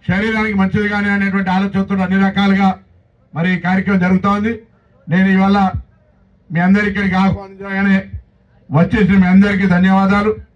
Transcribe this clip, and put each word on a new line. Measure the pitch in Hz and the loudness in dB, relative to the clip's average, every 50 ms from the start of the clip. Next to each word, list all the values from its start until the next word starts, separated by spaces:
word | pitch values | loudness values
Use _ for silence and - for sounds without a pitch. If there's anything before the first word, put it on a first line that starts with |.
| _ - | _ -2
శరీరానికి | 180 190 214 226 220 220 220 220 208 196 | -2 -2 -2 -2 -2 -2 -4 -2 0 0
మంచిది | 190 190 202 214 208 202 | 0 0 0 -2 -2 -2
కానీ | 208 208 208 202 | -2 -2 -2 -2
అనేటువంటి | 202 202 196 196 185 196 196 185 | -2 -2 -2 -2 -2 -2 -2 -2
ఆలోచనతో | 180 190 196 196 196 196 190 - 202 | -2 -2 -2 -2 -2 -4 -4 -2 -2
అన్ని | 190 190 180 190 196 196 | -4 -2 -2 0 0 0
రకాలుగా | 196 190 196 202 196 196 190 196 190 185 - _ _ _ _ _ _ _ _ _ _ - | 0 0 0 0 0 2 2 2 0 0 -2 _ _ _ _ _ _ _ _ _ _ -8
మరి | 147 170 185 180 | -4 -2 -2 -2
ఈ | 170 | -2
కార్యక్రమం | 170 180 185 190 190 196 202 185 | -2 -2 -2 -2 0 0 0 0
జరుగుతూ | 175 185 190 185 190 202 | 0 0 0 0 0 0
ఉంది. | 202 208 208 226 233 - - _ _ _ _ _ _ _ _ - | -2 0 -2 -4 -6 -8 -12 _ _ _ _ _ _ _ _ -2
నేను | 156 185 190 190 | 0 0 2 2
ఇవాళ | 190 190 190 196 202 202 196 180 - - - _ _ _ _ _ _ _ _ _ _ _ _ _ | 2 2 2 2 2 2 0 0 -2 -6 -10 _ _ _ _ _ _ _ _ _ _ _ _ _
మీ | - 165 | -2 0
అందరి | 175 185 196 208 208 208 | 2 2 2 2 2 -2
ఇక్కడికి | 196 202 202 190 185 | -4 -4 -4 -2 0
ఆహ్వానించగానే | 185 190 190 - 202 196 190 196 190 196 196 196 190 196 196 190 190 190 - - - - _ _ _ _ _ _ _ _ - | 0 0 0 -2 -4 -8 -16 -18 -16 -12 -8 -4 -2 0 0 0 0 -2 -6 -14 -16 -16 _ _ _ _ _ _ _ _ -2
వచ్చేసిన | 131 151 180 196 240 220 202 170 202 196 | 0 0 0 2 2 0 2 2 4 4
మీ | 185 | 4
అందరికీ | 180 185 196 202 208 202 190 196 | 6 6 4 4 4 2 0 0
ధన్యవాదాలు. | 185 175 180 185 190 190 190 196 190 202 202 208 214 214 - - _ _ | 0 2 2 2 2 2 2 2 2 0 0 0 -2 -4 -6 -10 _ _